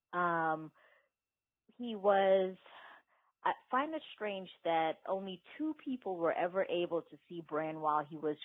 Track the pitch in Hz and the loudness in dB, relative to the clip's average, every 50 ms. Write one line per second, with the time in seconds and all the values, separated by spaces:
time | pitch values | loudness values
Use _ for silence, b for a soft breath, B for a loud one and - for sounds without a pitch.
0 | _ _ - 175 175 175 170 165 160 160 160 160 156 156 - b b b b b | _ _ -2 0 2 2 2 2 2 0 0 -2 -4 -10 -14 b b b b b
1 | b b b b _ _ _ _ _ _ _ _ _ _ _ - 240 240 220 196 | b b b b _ _ _ _ _ _ _ _ _ _ _ -10 -8 -8 -6 0
2 | 185 208 196 196 196 190 190 196 185 185 185 - - - B B B B B B | 4 4 6 6 6 6 6 6 4 2 -2 -8 -14 -20 B B B B B B
3 | B B B B B B B B - 185 185 - - - 254 254 294 320 320 311 | B B B B B B B B -2 -2 -2 -2 -4 -2 -2 0 0 0 -4 -6
4 | - - - - 214 208 196 190 185 175 - - - 170 165 165 160 160 151 - | -8 -10 -10 -6 -6 -6 -6 -6 -8 -12 -12 -4 0 2 2 4 2 2 0 -4
5 | - - 190 190 196 190 185 180 - - - - 302 311 302 - - 285 254 254 | -4 -4 -4 -4 -4 -6 -8 -10 -12 -14 -8 -6 -4 -4 -4 -6 -6 -6 -6 -6
6 | - 196 185 170 165 160 - - 165 180 180 190 - - 160 175 175 170 170 165 | -4 -4 -2 2 2 2 2 2 0 0 0 0 0 0 0 0 0 0 -2 -2
7 | - - 156 - _ - 175 170 160 147 151 151 160 156 156 160 156 151 151 151 | -4 -6 -12 -20 _ -14 -12 -12 -8 -6 -4 -4 -2 -4 -4 -2 0 2 2 2
8 | 147 143 165 151 160 151 151 - | 0 -2 -6 -4 -4 -4 -4 -4